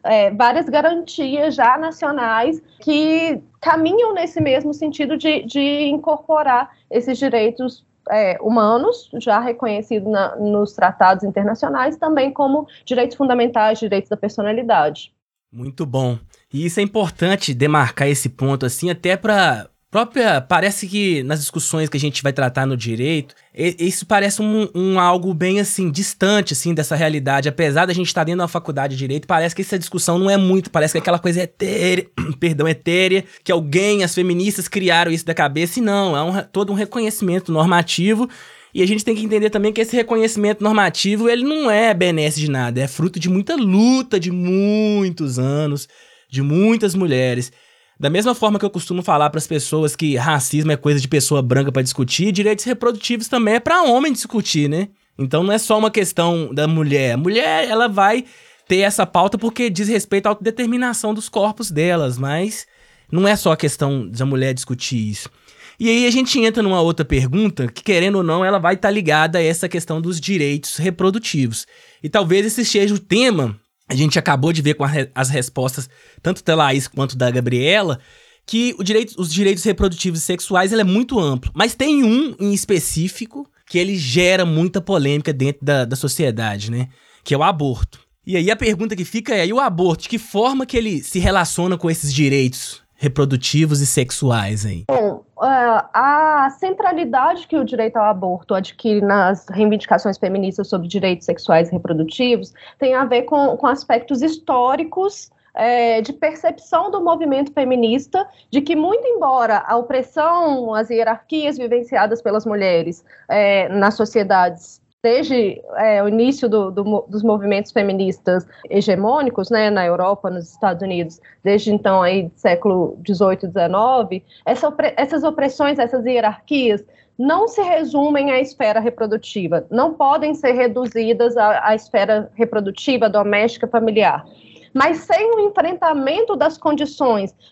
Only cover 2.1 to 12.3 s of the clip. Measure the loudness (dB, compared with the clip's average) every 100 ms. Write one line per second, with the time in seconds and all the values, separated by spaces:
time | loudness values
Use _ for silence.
2.1 | -2 -2 0 0 -4 -10 _ -2 0 2
3.1 | 0 0 -4 -8 _ 0 2 2 2 2
4.1 | 0 -4 -2 0 0 0 -4 -6 -4 -4
5.1 | -2 0 -2 -2 -2 0 0 0 -2 -2
6.1 | -2 0 0 2 0 0 _ _ -4 -2
7.1 | -2 0 2 0 -2 -8 -8 _ _ -2
8.1 | 0 0 0 0 2 4 4 2 -2 -6
9.1 | -8 0 0 0 -4 -4 -4 -4 -4 -2
10.1 | 0 -2 -2 -2 0 -2 0 0 4 4
11.1 | 4 0 -2 -2 -2 -2 0 -2 -2 0
12.1 | 0 0